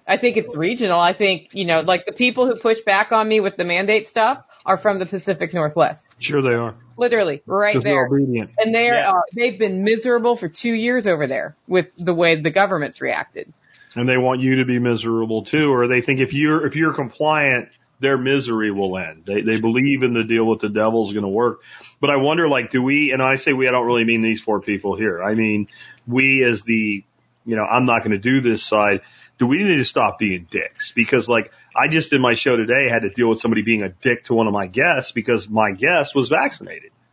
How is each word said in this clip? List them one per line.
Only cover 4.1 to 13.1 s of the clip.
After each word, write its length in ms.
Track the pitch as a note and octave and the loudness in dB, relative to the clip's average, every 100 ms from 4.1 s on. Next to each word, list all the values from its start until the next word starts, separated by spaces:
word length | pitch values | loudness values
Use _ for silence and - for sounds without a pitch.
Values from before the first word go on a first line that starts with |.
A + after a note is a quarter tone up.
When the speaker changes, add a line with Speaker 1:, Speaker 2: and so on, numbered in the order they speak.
| A3+ A3 C#4 _ - - | 0 0 0 _ -10 -2
Speaker 1:
are 120 | F#3 | 0
from 220 | G#3 G3 | 0 -2
the 60 | F#3 | -4
Pacific 480 | F#3+ G3 E3+ E3 | -6 -4 -4 -2
Northwest. 600 | F3 D3+ D#3 D3 - - - | -2 -2 2 0 -2 -16 -10
Speaker 2:
Sure 220 | - D3 | -2 0
they 120 | C3 | 2
are. 220 | A#2 A#2 A2 - - | 0 -2 -8 -12 -4
Speaker 1:
Literally, 440 | A#3+ A#3 F3+ C#3 - | 0 2 0 -4 -4
right 280 | F#3+ G#3 | 0 2
Speaker 2:
'Cause 100 | C3+ | 0
they're 240 | - C3+ B2 | 2 0 2
Speaker 1:
there. 80 | C#3 | 0
Speaker 2:
obedient. 340 | C3 A#2+ G2+ - | 0 -2 -4 -2
Speaker 1:
And 160 | A3 | 0
they're, 220 | A3+ A#3+ A#3+ | 2 2 2
Speaker 3:
Yeah. 160 | G3 | 2
Speaker 1:
uh, 100 | F#3 E3 A#3 | 0 -2 -2
they've 240 | B3 F#3+ | -2 0
been 240 | G#3+ F#3 | -2 0
miserable 520 | G#3 A3 B3 A#3+ A#3 A#3 | 0 0 0 0 0 -2
for 120 | E3+ | -4
two 260 | - A#3 | -6 -4
years 340 | A3+ A#3 B3 G3+ | -2 0 0 0
over 200 | D#3+ C#3 | 0 -2
there 280 | C3 D2+ - - | -4 -6 -12 -2
with 200 | F#3 F3 - | 0 0 -6
the 160 | F3 | -2
way 220 | E3+ E3+ D#3+ | 2 2 2
the 140 | D#3 | 0
government's 520 | F#3 G3 F3+ C3+ - | 2 2 0 -4 -6
reacted. 500 | C3+ | -4